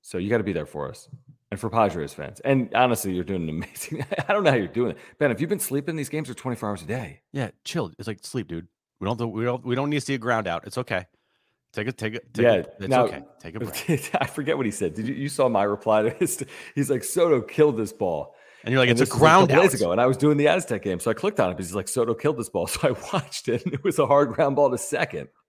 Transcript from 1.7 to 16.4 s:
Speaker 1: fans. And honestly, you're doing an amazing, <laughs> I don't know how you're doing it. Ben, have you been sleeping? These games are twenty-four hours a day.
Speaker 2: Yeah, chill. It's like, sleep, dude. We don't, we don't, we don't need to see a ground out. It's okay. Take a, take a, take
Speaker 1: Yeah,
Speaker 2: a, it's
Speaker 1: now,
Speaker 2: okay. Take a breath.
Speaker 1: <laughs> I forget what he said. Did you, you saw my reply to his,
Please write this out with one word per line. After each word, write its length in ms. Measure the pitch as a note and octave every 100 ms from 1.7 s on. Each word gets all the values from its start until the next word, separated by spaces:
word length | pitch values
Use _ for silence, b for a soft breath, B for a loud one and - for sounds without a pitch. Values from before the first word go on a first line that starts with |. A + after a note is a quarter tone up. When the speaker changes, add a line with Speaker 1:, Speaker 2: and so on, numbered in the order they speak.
| A2+ G#2 E2+ C#2+
Speaker 1:
fans. 260 | - C#2+ -
And 320 | C3 C3+ A#2
honestly, 400 | A2+ B2+ A2+ G2
you're 120 | F2+ F2+
doing 180 | F#2+
an 60 | D#2+
amazing, 560 | D#2 - - - D#3 C3 -
<laughs> 100 | -
I 40 |
don't 120 | G#3
know 80 | F3
how 60 | C3
you're 100 | F2+
doing 240 | A2+ A#2+
it. 60 | - B _
Ben, 100 | D3
have 120 | A2+
you 60 | D#3+
been 120 | G3+
sleeping? 380 | - C#3 C#3+ D#3+
These 100 | C#3
games 220 | D#3 C3
are 40 |
twenty-four 360 | A#2 C3 A#2+ G#2+
hours 120 | G2
a 40 | D#2
day. 360 | A#2+ G#2 C2+ _
Speaker 2:
Yeah, 160 | C#3+ A#2 _ -
chill. 260 | E3 G2+ -
It's 80 | A2+
like, 120 | G2+
sleep, 240 | - B2+ F#2
dude. 200 | E2+ F2 _ _ _
We 40 | F#2+
don't, 140 | A2+ A#2
we 120 | G#2
don't, 220 | A#2+ B2 A#2+
we 100 | B2
don't 140 | C#3+
need 80 | D3
to 80 | -
see 80 |
a 40 | C3+
ground 300 | A#2 A2+ F#2+
out. 180 | E2+ -
It's 120 | B2+
okay. 280 | B2 F#2 F2+ _ _ _ _ _ _
Take 140 | - G#2+
a, 20 |
take 240 | B2 A2+ A2+
a, 40 |
take 240 | - A2
Speaker 1:
Yeah, 100 | A#2
Speaker 2:
a, 60 | G2
it's 280 | D#2+ - G2
Speaker 1:
now, 180 | B2+ A2+
Speaker 2:
okay. 140 | D2 - _
Take 160 | E2+ E2
a 40 |
breath. 560 | A#2 - - D3+ - -
Speaker 1:
<laughs> 60 |
I 60 | C3
forget 280 | - C#3 D#3+
what 100 | A#2+
he 60 |
said. 220 | - F2+
Did 160 | D#2 A2+
you, 40 | C#3
you 120 | C#3
saw 220 | C#3 C3
my 140 | A2
reply 400 | G2+ G2+ A2+ G#2+
to 60 | G#2+
his, 300 | - F3 -